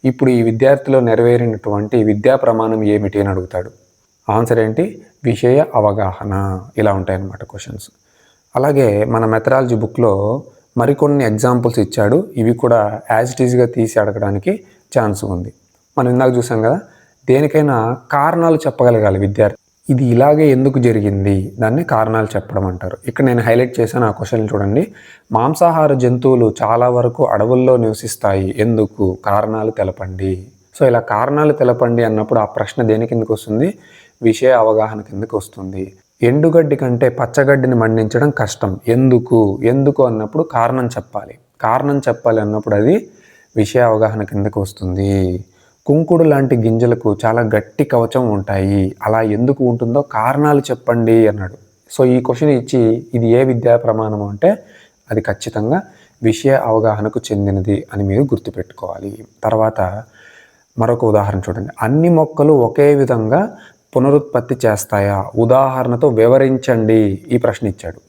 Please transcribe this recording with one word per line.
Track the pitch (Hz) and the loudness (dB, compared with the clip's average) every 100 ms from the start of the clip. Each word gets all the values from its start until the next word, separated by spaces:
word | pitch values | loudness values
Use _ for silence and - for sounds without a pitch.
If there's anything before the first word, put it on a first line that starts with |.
ఇప్పుడు | 135 123 131 | -2 0 0
ఈ | 123 | 2
విద్యార్థిలో | 117 113 135 139 - 135 | 0 2 2 2 2 0
నెరవేరినటువంటి | 120 113 120 120 117 107 110 101 104 123 | 2 2 2 2 0 -4 -6 -4 -2 0
విద్యా | 107 104 127 135 | 2 2 2 2
ప్రమాణం | - 113 110 110 | 2 0 0 0
ఏమిటి | 107 104 101 104 | 0 0 -2 -2
అని | 101 | -2
అడుగుతాడు. | 95 92 92 87 - _ _ _ _ - | -4 -6 -8 -10 -18 _ _ _ _ -4
ఆన్సర్ | 107 117 117 | -2 0 0
ఏంటి? | 110 113 190 - - _ | 0 -2 -4 -6 -20 _
విషయ | 127 104 123 135 156 | -4 0 2 2 2
అవగాహన. | 123 104 101 98 92 101 98 98 95 110 - | 0 0 0 -4 -6 -6 -4 -4 -6 -8 -2
ఇలా | 104 | 0
ఉంటాయన్నమాట | 98 92 95 95 92 | 0 -4 -6 -6 -12
క్వశ్చన్స్. | - 101 - - - _ _ _ _ _ _ 120 | -16 -16 -14 -16 -16 _ _ _ _ _ _ -2
అలాగే | 139 139 123 104 | 2 2 2 2
మన | 107 113 | 0 0
మెథడాలజీ | 110 110 110 131 123 | 0 0 2 0 0
బుక్లో | 113 107 - 120 98 104 131 - _ _ - | -2 -2 0 0 2 -2 -4 -8 _ _ -2
మరికొన్ని | 117 139 147 143 | 0 2 2 2
ఎగ్జాంపుల్స్ | 117 107 123 123 120 113 | 0 0 0 2 0 0
ఇచ్చాడు. | 101 - 104 143 214 - | -2 0 2 2 -2 -2
ఇవి | 113 | 0
కూడా | 117 123 117 104 107 - 113 | 0 2 2 0 -4 -2 -2
as | 123 | -2
it | 127 127 | -2 0
is-గా | 123 120 | 2 0
తీసి | 123 110 - | 0 -2 0
అడగడానికి | 113 101 101 101 175 208 - _ _ 135 | -2 -2 -4 -2 -4 -6 -8 _ _ -2
ఛాన్స్ | 107 95 | -2 -4
ఉంది. | 104 90 92 - _ _ _ - | -6 -6 -8 -14 _ _ _ -2
మనం | 123 | 0
ఇందాక | 123 131 123 | 2 2 2
చూసాం | 120 113 | -2 0
కదా, | 113 175 - _ _ _ - | 0 -2 -6 _ _ _ 0
దేనికైనా | 131 147 156 147 120 113 127 _ | 2 2 0 0 0 -2 -6 _
కారణాలు | 147 147 170 165 156 | 0 0 2 2 2
చెప్పగలగాలి | 147 - 123 113 107 98 | -2 2 2 4 2 0
విద్యార్థి. | 101 101 104 - _ _ - | -2 2 0 0 _ _ -2
ఇది | 131 | 0
ఇలాగే | 127 120 139 151 156 | 2 4 4 4 4
ఎందుకు | 127 135 131 | 4 2 2
జరిగింది, | 120 110 101 98 98 98 92 - | 2 2 0 0 0 0 -2 -4
దాన్ని | 110 131 | -2 -2
కారణాలు | 170 113 110 113 107 101 | -2 -2 0 -2 -2 -6
చెప్పడం | - 98 95 | -6 -4 -4
అంటారు. | 90 92 - - | -6 -10 -10 -10
ఇక్కడ | - | -2
నేను | 135 120 | 0 0
హైలైట్ | 113 117 127 123 | 2 0 0 -2
చేశాను | 113 127 113 | -2 0 -2
ఆ | |
క్వశ్చన్ | 98 104 113 107 | -2 -4 -2 -2
చూడండి. | 104 98 117 208 - - - _ | -2 0 0 -2 -8 -20 -20 _
"మాంసాహార | 110 127 160 170 160 151 | -2 0 2 0 2 2
జంతువులు | 135 123 123 135 127 113 - | 2 2 2 2 4 2 0
చాలా | 107 117 123 | -2 2 2
వరకు | 123 123 120 | 2 -2 0
అడవుల్లో | 139 104 110 127 127 127 | 0 0 2 2 4 4
నివసిస్తాయి. | 110 110 113 - 104 95 95 - | 2 -2 -8 -4 -2 0 -2 -2
ఎందుకు? | 110 113 107 - 98 92 | 0 0 -2 0 -2 -2
కారణాలు | 104 101 107 110 110 | -2 -2 -2 -4 -4
తెలపండి." | 107 98 - 92 92 95 92 95 _ _ - | -4 -6 -6 -12 -6 -6 -6 -10 _ _ 0
So | 135 | 2
ఇలా | 117 | 2
కారణాలు | 113 107 127 147 151 | 0 -2 0 0 0
తెలపండి | - 127 123 123 117 | 2 0 2 0 2
అన్నప్పుడు | 117 110 107 113 | 0 0 0 0
ఆ | |
ప్రశ్న | 107 - 107 - | 0 -4 -6 -2
దేని | 113 110 117 | 0 0 0
కిందకు | 117 110 | -4 -2
వస్తుంది? | 107 - 107 165 - - - _ _ | -6 -4 -2 -2 -4 -20 -20 _ _
విషయ | 113 113 131 | -2 2 2
అవగాహన | 123 110 110 110 107 | 4 2 2 -2 -6
కిందకు | 104 101 110 107 | -12 -10 -6 -8
వస్తుంది. | - - 95 95 95 - _ _ | -8 -14 -12 -10 -12 -14 _ _
"ఎండుగడ్డి | 117 139 160 165 156 139 | 0 4 4 4 2 -2
కంటే | 131 120 127 | -2 0 0
పచ్చగడ్డిని | 123 120 - 135 139 127 | 0 -4 0 2 2 2
మండించడం | 120 113 113 110 120 147 | 2 2 2 0 0 0
కష్టం. | - 107 - 104 95 - | 0 -6 -4 -6 -4 0
ఎందుకు?" | 117 131 123 120 117 104 98 | 2 4 4 4 2 2 2
ఎందుకు | 113 131 139 135 131 | 0 2 0 2 0
అన్నప్పుడు | 110 107 151 | 0 -4 -4
కారణం | 160 123 117 131 120 | -2 0 0 0 -4
చెప్పాలి. | 123 - 104 98 - _ _ | -6 -10 -12 -14 -20 _ _
కారణం | 113 127 143 143 | -2 0 0 -2
చెప్పాలి | 131 113 117 113 | -2 -2 0 0
అన్నప్పుడు | 104 107 104 | -2 -4 -2
అది | 101 113 208 - _ _ _ _ 110 | 0 2 0 -2 _ _ _ _ -4
విషయ | 104 127 | 0 2
అవగాహన | 117 110 110 110 | 2 2 0 -2
కిందకు | 101 104 101 101 | -6 -4 -4 -4
వస్తుంది. | 98 - 95 92 98 98 92 90 92 _ _ _ - | -6 -6 -6 -4 0 0 0 -4 -10 _ _ _ 0
"కుంకుడు | 147 165 170 | 0 2 2
లాంటి | 165 139 135 120 | 4 2 2 2
గింజలకు | 113 113 120 120 117 101 | 2 2 0 0 -2 -2
చాలా | 113 113 | -2 0
గట్టి | 117 107 - - | 0 -2 -4 -4
కవచం | 147 123 113 131 123 | 0 0 0 -2 -2
ఉంటాయి. | 104 95 98 95 101 95 - | -2 -4 -2 0 0 -2 -4
అలా | 107 110 | -2 0
ఎందుకు | 113 104 123 135 | 0 0 0 0
ఉంటుందో | 127 120 117 127 | 0 0 -2 -2
కారణాలు | 143 113 113 139 147 143 | -2 -2 -2 0 2 2
చెప్పండి" | 135 123 - 117 113 113 107 | 0 -6 -2 0 4 4 4
అన్నాడు. | 104 92 - _ _ _ - | 0 -8 -12 _ _ _ 0
So | 127 | 2
ఈ | 127 | 2
క్వశ్చన్ | 127 123 151 | 0 -2 0
ఇచ్చి | 131 - 127 113 113 - | 0 0 0 2 0 -4
ఇది | 123 117 | -2 2
ఏ | 120 | 4
విద్యా | 131 120 120 117 | 2 0 2 2
ప్రమాణం | 117 110 110 107 | 2 -2 -4 -4
అంటే | 101 101 175 214 - - _ _ _ | -6 0 0 0 -8 -20 _ _ _
అది | 110 | -4
ఖచ్చితంగా | 110 98 - 110 107 170 - _ _ _ | -4 -8 -8 -6 -2 -2 -4 _ _ _
విషయ | 110 113 139 135 | -2 0 2 0
అవగాహనకు | 117 110 110 107 104 120 - | 2 0 0 0 -4 -6 -6
చెందినది | 101 101 98 95 101 - | -4 -2 -2 -2 -4 -4
అని | 101 | -6
మీరు | 98 101 | -2 0
గుర్తుపెట్టుకోవాలి. | 139 117 - 95 - - 95 95 98 104 107 _ | 0 -2 -6 -10 -12 -12 -12 -10 -14 -16 -20 _
తర్వాత | 110 110 110 110 92 101 113 _ - - _ _ _ - | -2 0 0 -2 -6 -6 -16 _ -20 -20 _ _ _ -4
మరొక | 113 120 | -2 0
ఉదాహరణ | 113 104 101 98 | 2 0 0 -4
చూడండి. | - 104 101 - | -6 -8 -8 -6
"అన్ని | 110 143 170 | -2 0 2
మొక్కలు | 165 156 151 147 | 2 0 0 2
ఒకే | 147 117 - 143 | 4 2 2 2
విధంగా | 143 131 120 110 143 196 - - _ _ 135 | 4 2 0 0 0 -2 -8 -20 _ _ 0
పునరుత్పత్తి | 135 143 147 123 123 123 117 | 2 2 0 -6 -4 -2 -2
చేస్తాయా? | 104 - 104 101 98 95 113 | -2 -2 -2 0 -2 -4 -2
ఉదాహరణతో | 117 127 135 131 123 120 147 | 2 4 2 -2 -2 0 0
వివరించండి." | 110 117 131 135 131 131 120 107 113 104 95 - | 4 4 4 2 0 0 0 4 4 2 -2 -2
ఈ | 120 | 0
ప్రశ్న | 120 101 107 | 0 -2 -6
ఇచ్చాడు. | - 90 - | -6 -12 -14